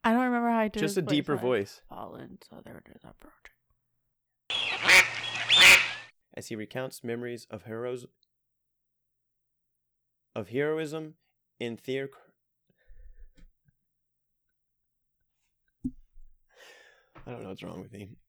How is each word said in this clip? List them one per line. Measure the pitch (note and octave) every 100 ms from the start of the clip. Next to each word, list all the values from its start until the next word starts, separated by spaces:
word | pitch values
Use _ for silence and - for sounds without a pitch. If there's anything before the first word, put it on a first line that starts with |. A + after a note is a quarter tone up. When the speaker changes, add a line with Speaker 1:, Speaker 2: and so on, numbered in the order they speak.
Speaker 1:
I | A3+
don't | A#3
remember | B3+ A#3+ A#3
how | A3+
I | G#3+
did | G#3+
Speaker 2:
Just | D#3 G3
Speaker 1:
his |
Speaker 2:
a | D#3
deeper | D3 D3 C3
Speaker 1:
voice. |
Speaker 2:
voice. | A#2+ A#2 G2 - -
Speaker 1:
Fallen | - G#2+ - C3 - -
Southern | - - - -
is | -
approaching. | - - D4+ _ - _ _ _ _ _ _ _ _ _ _ - - - - F#3 - - - - - - - - - - - _ _
Speaker 2:
As | - -
he | A2
recounts | G#2+ B2+ C3 -
memories | A#2 A#2 A#2+ A#2+ -
of | G#2+
heroes, | A2+ A2+ B2 B2 B2 _ _ _ _ _ _ _ _ _ _ _ _ _ _ _ _ _ _ _ _ _ _
of | A2+ G2
heroism | A#2+ D3 D#3 D#3 D#3+ D#3 D3+ _ _ _ _
in | A#2+ A2+
Theor-, | - C3 C3+ - _ _ _ _ _ _ _ - - - - - - _ _ _ _ _ _ _ _ _ _ _ _ _ _ _ _ _ _ _ _ _ _ _ - - - - - - _ - - - - _ _ - -
I |
don't | A#2+
know | G2
what's | G2
wrong | F2 E2+
with | C3
me. | A2 F#2+ -